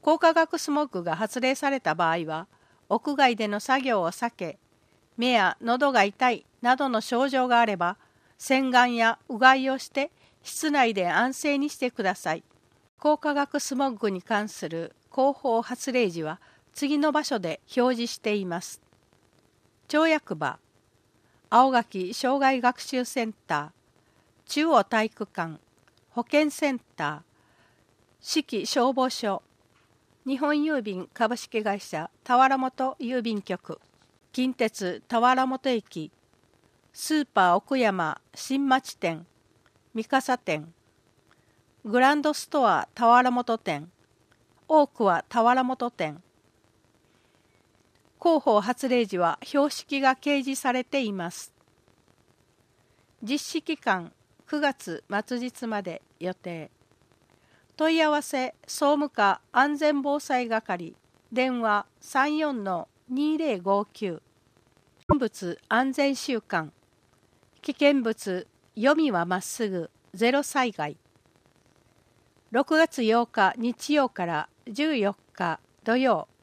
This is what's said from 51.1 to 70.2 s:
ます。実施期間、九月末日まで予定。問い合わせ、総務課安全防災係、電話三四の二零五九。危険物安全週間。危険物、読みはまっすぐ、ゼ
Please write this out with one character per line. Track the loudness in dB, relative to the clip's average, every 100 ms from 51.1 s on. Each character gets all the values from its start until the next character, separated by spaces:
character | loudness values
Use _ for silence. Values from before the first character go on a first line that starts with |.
ま | -4 -8
す。 | -10 -18 _ _ _ _ _ _ _ _ _ _ _ _ _ _ _ _ _
実 | -6 -6
施 | -4 -8
期 | -6 -6
間、 | -2 -2 -4 _ _ _ _
九 | -2
月 | -2 -2 -10 -12 _ -6 -4
末 | -8
日 | -8 -10 -8
ま | -6
で | -8 -12 _ _
予 | -10
定。 | -8 -12 -14 -14 _ _ _ _ _ _ _ _ _ _ -2
問 | 0
い | 2
合 | 2
わ | 2
せ、 | -2 -6 -6 -8 -16
総 | 0 2
務 | 2 0
課 | 2 2 2 _
安 | 2 2 2
全 | 0 0
防 | 0 -4
災 | -2 -2 0
係、 | -4 -4 -8 -8 -16 _ _ _
電 | -2 -2 0
話 | 0 0 -2 _
三 | -4 0 0 0
四 | -2 -4
の | -4 -6 -8 _ _
二 | -4 -2 -2
零 | -2 -2
五 | 0 0
九。 | 0 -6 -8 -8 _ _ _ _ _ _ _ _
危 | _
険 | 0
物 | 0 -6 -10 -10 _
安 | 0 0
全 | 0 -2 -2
週 | -4 -6
間。 | -2 -4 -4 _ _ _ _ _ _ _ _ _
危 | -10
険 | 2 2 2
物、 | -2 -4 -6 -6 -8 _ _
読 | -2 2 2
み | 2
は | 0 0
ま | -4
っ |
す | -4 -6 -4
ぐ、 | -4 -8 _ _
ゼ | -2